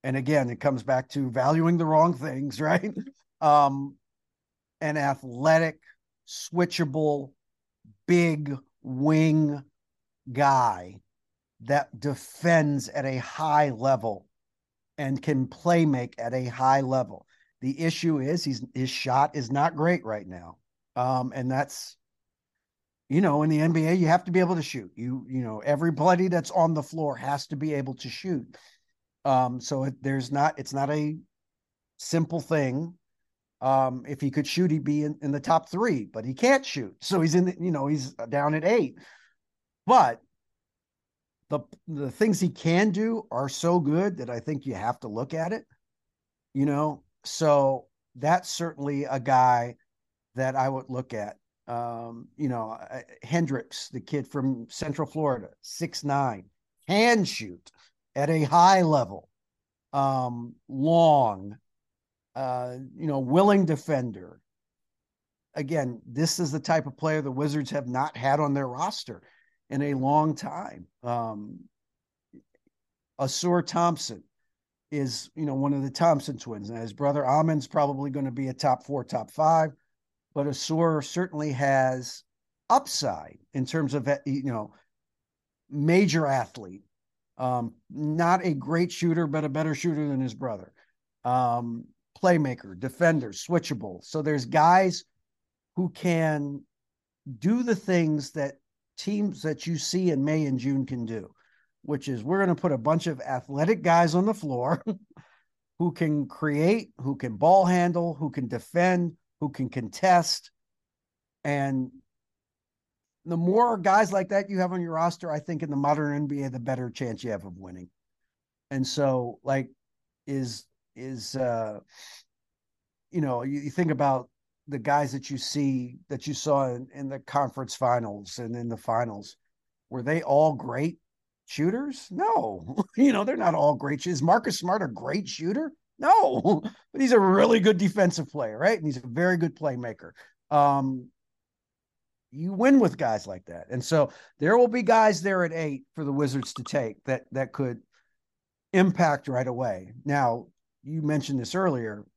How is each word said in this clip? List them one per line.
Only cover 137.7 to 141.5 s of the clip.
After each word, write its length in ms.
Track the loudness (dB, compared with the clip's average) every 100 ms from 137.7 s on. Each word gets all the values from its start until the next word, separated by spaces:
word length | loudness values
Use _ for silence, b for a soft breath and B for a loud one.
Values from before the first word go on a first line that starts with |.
| 4
defensive 500 | 2 4 2 2 -8
player, 300 | -6 -6 0
right? 180 | 0 2
And 100 | -2
he's 100 | -6
a 100 | -6
very 300 | 0 2 2
good 180 | -2
playmaker. 560 | -2 -6 -4 -8 -12 -16 -20 b b _
Um, 580 | 2 4 4 0 -4 -10 _ _ _ _